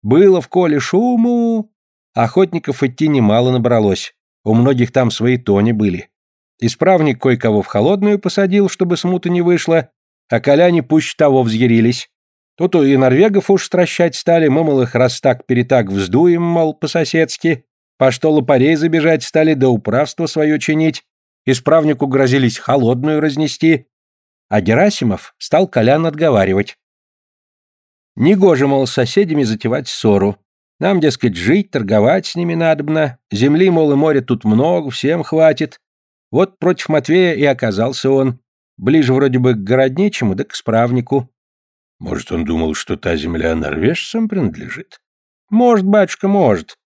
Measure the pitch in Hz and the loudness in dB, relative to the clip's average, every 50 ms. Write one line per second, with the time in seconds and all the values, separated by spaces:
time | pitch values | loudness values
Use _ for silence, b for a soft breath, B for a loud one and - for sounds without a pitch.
0 | - 104 127 165 202 196 185 175 139 - - 180 180 156 147 143 127 - - 190 | 0 2 4 4 6 6 4 2 -2 -2 -2 0 0 0 0 -2 -4 -2 -2 0
1 | 233 247 247 233 226 240 240 240 233 233 226 220 214 _ _ _ _ _ _ _ | 0 0 0 0 0 0 0 0 0 0 -2 -4 -6 _ _ _ _ _ _ _
2 | _ _ _ - 117 117 - 185 190 185 170 165 - - 131 - 139 131 123 - | _ _ _ -2 -2 0 2 0 0 0 -2 -6 -6 -6 -4 -4 -4 -4 -2 -2
3 | 156 156 147 135 113 104 107 117 123 127 127 123 117 120 120 113 107 101 95 - | -2 0 2 2 2 2 2 2 2 2 0 0 0 2 2 2 2 0 -2 -2
4 | - - _ _ _ _ _ _ _ 104 110 113 120 135 135 123 120 120 - 135 | -6 -14 _ _ _ _ _ _ _ 0 2 2 2 2 2 0 0 0 0 0
5 | 127 113 - - 107 127 123 123 123 - 101 101 104 117 117 107 107 101 87 82 | 0 0 -2 -2 -2 -2 -2 -2 0 0 0 2 2 0 0 0 -2 -2 -2 -4
6 | - _ _ _ _ _ _ _ _ _ _ _ 120 117 - _ 160 185 190 170 | -10 _ _ _ _ _ _ _ _ _ _ _ -4 -4 -2 _ 2 2 2 2
7 | 156 147 120 - - 135 123 - - 113 107 104 92 - - 101 110 156 202 196 | 2 0 -2 0 0 0 0 0 0 0 0 0 -2 -2 -2 0 0 0 0 0
8 | 202 208 208 202 - 185 - 202 196 185 190 208 202 185 - - 190 175 175 - | 0 0 0 0 -2 -4 -2 -2 -2 0 2 0 0 0 -2 -4 -2 -2 -2 -4
9 | - 180 185 180 - 175 175 175 170 175 175 160 - - 165 165 156 _ _ _ | -2 -4 -4 -2 -2 -2 -2 0 0 0 0 0 0 0 0 0 0 _ _ _
10 | _ _ _ _ _ _ 120 113 - 143 143 151 175 180 170 165 131 - 151 156 | _ _ _ _ _ _ -4 -2 2 2 4 4 4 4 2 0 0 0 0 0
11 | 151 - - - 156 143 135 131 123 113 110 113 127 120 117 113 113 120 123 - | 0 -2 -2 0 2 2 4 2 2 0 0 0 2 2 4 4 2 2 0 -2
12 | - _ _ _ _ _ _ _ _ _ _ _ 170 175 185 170 143 135 139 131 | -10 _ _ _ _ _ _ _ _ _ _ _ -4 0 2 2 2 4 4 4
13 | 135 127 127 143 202 220 196 202 - - 196 185 - - - 180 175 - - - | 4 2 4 4 2 2 2 0 2 2 0 0 0 -2 -2 -2 -2 -2 0 -2
14 | 170 170 - - - - 170 170 160 147 131 156 165 156 143 131 123 123 - 120 | -2 -2 -2 -4 -2 0 2 2 2 2 2 2 0 0 0 0 0 0 0 0
15 | 127 123 123 - - 139 120 123 - - 127 123 120 - 139 123 110 95 98 98 | 0 0 -2 0 0 0 -2 -2 -2 -2 -2 -2 0 2 0 0 0 0 -2 -4
16 | 98 90 95 135 170 180 175 170 170 170 170 170 160 156 156 _ - 147 - 170 | -2 0 2 2 2 2 2 0 0 -2 0 0 0 -2 -4 _ -8 -4 -4 -4
17 | 160 - - 160 160 - - - - 165 156 123 _ _ _ _ _ _ _ _ | -4 0 0 0 0 -2 -4 -4 -2 -2 -2 -2 _ _ _ _ _ _ _ _
18 | 131 131 120 - - 156 151 151 127 131 143 123 127 156 165 147 156 170 160 165 | 0 2 2 0 0 2 2 2 2 2 2 2 4 2 2 0 0 -2 0 0
19 | 147 165 160 143 - - - 160 156 160 156 131 131 131 123 104 _ 110 104 127 | 2 0 0 0 -4 -4 -2 0 2 2 2 2 2 2 2 0 _ -4 -2 -2
20 | 151 - - - 165 151 - 160 151 151 151 147 - - 156 156 160 156 - - | -2 -4 -4 -6 -6 -4 -2 -2 0 0 0 -2 -2 -2 -2 0 0 -2 -2 -6
21 | _ _ _ _ _ _ _ _ _ 127 131 123 _ 147 156 165 151 151 147 127 | _ _ _ _ _ _ _ _ _ -4 -4 -2 _ 2 2 2 2 0 -2 -2
22 | 139 135 131 135 135 123 127 139 131 117 - - - - 131 143 123 117 127 123 | -2 -2 0 0 0 2 2 2 0 0 -2 -4 -4 -2 0 0 2 0 0 -2
23 | 131 151 156 151 156 156 135 147 156 143 - - - 165 160 127 _ _ _ _ | -2 -2 -2 -2 -2 -2 -2 -4 -4 -6 -4 -2 0 0 0 0 _ _ _ _
24 | _ _ _ _ _ _ _ _ _ _ 98 107 92 101 110 135 185 208 202 - | _ _ _ _ _ _ _ _ _ _ -2 -2 0 0 2 2 2 0 0 -2
25 | 139 113 98 - - - _ _ - - - 160 190 - - 127 110 120 139 156 | -2 -2 -2 -4 -8 -20 _ _ -6 -2 0 0 0 0 0 0 2 2 2 2
26 | 165 165 151 151 170 156 127 104 95 95 95 98 104 - - _ _ _ _ _ | 0 -4 -2 0 0 2 2 2 2 2 0 -2 -2 -4 -10 _ _ _ _ _
27 | _ _ _ _ _ _ _ _ _ _ _ _ _ _ _ _ _ _ _ _ | _ _ _ _ _ _ _ _ _ _ _ _ _ _ _ _ _ _ _ _
28 | _ _ _ - 117 160 208 190 196 190 160 127 139 139 139 135 131 120 - - | _ _ _ 0 2 2 4 4 4 4 4 2 2 0 2 0 -2 -2 -2 -2
29 | 123 117 - 196 208 165 156 147 135 110 110 107 - 113 120 147 127 - - - | -2 0 0 0 0 0 0 -2 0 -2 -2 -4 -4 -4 -4 -4 -6 -8 -10 -2
30 | - 110 101 98 98 101 101 _ _ _ _ _ _ _ _ _ 151 185 202 180 | 0 2 2 2 0 -2 -4 _ _ _ _ _ _ _ _ _ -2 0 0 2
31 | 151 151 123 - - 120 92 85 87 107 160 208 196 _ - 139 110 95 107 107 | 0 0 -2 0 -4 -4 -4 -2 -2 0 0 0 0 _ -6 -6 -2 0 2 2
32 | 104 127 170 185 175 - - 175 175 170 170 165 165 160 160 151 143 147 156 160 | 2 2 0 0 -4 -6 -8 -6 -6 -4 -2 0 0 0 0 0 -2 -2 -2 -2
33 | 156 139 123 _ _ _ - 101 120 143 147 160 185 190 175 165 156 147 143 139 | -2 -2 -6 _ _ _ -2 0 2 2 4 4 2 2 2 2 2 2 2 2
34 | 156 160 143 135 123 - 123 - - 107 107 117 139 165 180 175 156 139 123 - | 2 2 2 0 0 -2 -4 -2 0 0 0 2 2 0 0 -2 -4 -6 -10 -4
35 | - 139 165 170 147 - 160 160 160 160 147 - 156 143 - _ _ _ _ _ | -2 -2 -2 -2 -4 -4 0 2 4 2 2 0 -6 -8 -8 _ _ _ _ _
36 | _ _ _ _ _ _ - 143 190 190 _ _ 156 175 180 - - - 302 151 | _ _ _ _ _ _ 0 0 0 0 _ _ -2 -2 -2 -2 -4 -2 -2 -2
37 | 123 - 160 185 185 175 160 - 147 143 131 123 - 113 98 98 113 131 135 - | 0 0 2 2 2 0 0 0 0 0 0 -2 -4 -4 -2 -2 -4 -4 -4 -4
38 | - 135 135 135 135 131 123 _ _ _ _ _ _ _ _ - 92 123 151 160 | -2 0 0 2 0 -2 -4 _ _ _ _ _ _ _ _ -6 -2 2 2 2
39 | 143 120 127 131 139 135 127 127 123 127 123 107 95 101 123 131 135 135 131 165 | 2 2 2 2 2 0 0 2 0 0 0 -2 -2 -2 0 2 0 0 0 -2
40 | 202 208 - - 127 104 92 98 107 _ - - _ - 110 113 117 120 123 127 | -2 -2 -2 -2 -4 -4 -2 -4 -6 _ -10 -10 _ -2 0 0 0 0 -2 -4
41 | 120 - 139 139 123 _ _ _ _ _ _ _ _ _ _ _ _ _ _ _ | -2 -2 -4 -4 -4 _ _ _ _ _ _ _ _ _ _ _ _ _ _ _
42 | - - - - - - 90 82 82 73 82 80 80 80 76 - - - 92 71 | -10 -10 -10 -10 -8 -8 -6 -6 -4 -4 -4 -2 -2 -4 -6 -8 -8 -8 -10 -6
43 | - 87 85 76 73 85 85 80 82 82 80 80 78 73 73 78 92 127 170 170 | -4 -4 -4 -4 -4 -6 -6 -4 -2 -2 -2 -2 -4 -6 -4 -2 -2 -2 -2 -4
44 | - - - 226 226 214 214 190 143 95 80 - - - - - - _ - _ | -8 -8 -6 -6 -4 -4 -4 -4 -4 -4 -6 -8 -14 -14 -16 -16 -18 _ -20 _
45 | _ _ _ _ _ _ _ _ _ _ 208 226 247 240 233 208 185 196 202 214 | _ _ _ _ _ _ _ _ _ _ 0 2 2 4 2 2 2 2 2 2
46 | 196 - - _ - 196 202 202 170 123 101 85 76 - - _ _ | 0 0 -4 _ -2 -2 0 2 2 2 0 -2 -4 -12 -20 _ _